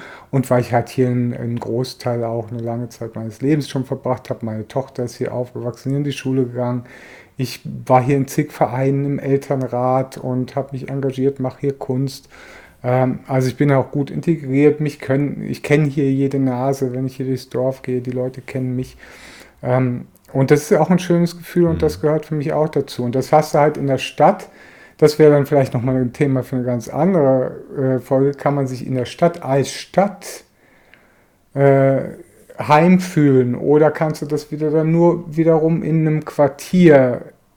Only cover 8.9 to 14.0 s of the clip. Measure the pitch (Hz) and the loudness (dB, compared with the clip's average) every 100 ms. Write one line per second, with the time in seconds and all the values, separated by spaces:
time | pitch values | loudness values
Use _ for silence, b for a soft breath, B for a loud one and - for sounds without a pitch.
8.9 | 139 143 139 143 139 139 139 127 120 127 | 0 -2 -4 0 -2 0 -4 -2 -2 0
9.9 | 131 131 - 131 127 127 - 131 135 131 | 0 -2 -8 -6 -4 -4 -6 -6 -8 -8
10.9 | 135 135 123 131 135 127 - 143 135 - | -6 -4 -2 -2 -2 -6 -4 -6 -6 -4
11.9 | 127 139 - - B B B B B 123 | -2 -4 -6 -18 B B B B B -2
12.9 | 127 127 - - 131 131 123 147 139 127 | 2 0 -2 -2 0 0 0 2 2 2
13.9 | 147 | -4